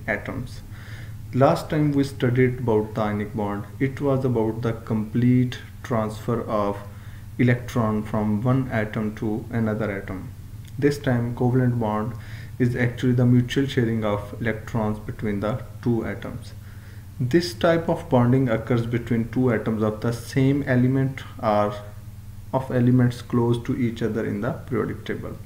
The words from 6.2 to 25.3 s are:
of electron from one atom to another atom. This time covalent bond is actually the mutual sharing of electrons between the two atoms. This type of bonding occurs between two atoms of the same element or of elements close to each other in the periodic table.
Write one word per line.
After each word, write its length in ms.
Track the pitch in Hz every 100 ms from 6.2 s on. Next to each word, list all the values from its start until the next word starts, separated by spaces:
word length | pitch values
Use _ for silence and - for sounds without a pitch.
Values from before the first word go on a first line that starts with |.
| - 117
of 340 | 113 107 101 101 - - - - - -
electron 640 | 123 120 - 127 110 107
from 400 | 107 113 107 104
one 260 | 123 131 131
atom 440 | 120 107 120 107 107
to 240 | 113 107 -
another 420 | 117 110 107 107
atom. 380 | 98 98 92 90 - - - - -
This 200 | 139 143
time 360 | - 123 117
covalent 460 | 120 127 127 127 120
bond 320 | 110 107 107 - - - - -
is 180 | 123 123
actually 360 | 123 - 127
the 120 | 123
mutual 400 | 123 123 123 -
sharing 400 | 139 135 113 113
of 320 | 107 101 - -
electrons 600 | 113 110 - 113 107 107
between 420 | - 127 110 101
the 220 | 104 110 - -
two 240 | 127 117
atoms. 480 | 104 101 107 104 - - - - - - - -
This 360 | 123 170 175
type 340 | - 175 165 165
of 180 | 165 -
bonding 400 | 127 120 131 135
occurs 340 | 110 - 123
between 460 | 113 117 120 117 113
two 200 | - 127
atoms 320 | 107 117 110
of 200 | 107 107
the 100 | -
same 500 | 123 - 139 135 143 143
element 560 | 123 123 135 131 135 - -
or 320 | 113 104 104 104 - - - - - - -
of 180 | 131 127
elements 500 | 127 123 127 120 120
close 380 | - 120 120 120
to 120 | - -
each 260 | 120 107
other 220 | 113 110
in 160 | 107 104
the 100 | 117
periodic 520 | 165 - 117 104 107
table. 320 | - - 90